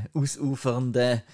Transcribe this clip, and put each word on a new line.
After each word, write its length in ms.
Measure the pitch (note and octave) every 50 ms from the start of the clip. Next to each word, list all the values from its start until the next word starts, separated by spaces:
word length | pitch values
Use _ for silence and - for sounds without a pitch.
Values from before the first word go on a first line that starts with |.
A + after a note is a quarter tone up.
| G#2+ - -
ausufernden 1080 | D#3 C#3 C#3 - - C#3+ C3+ C3+ A#2+ - C3 A#2+ B2+ B2+ B2 A#2 B2 B2 B2 A#2+ A2+ - -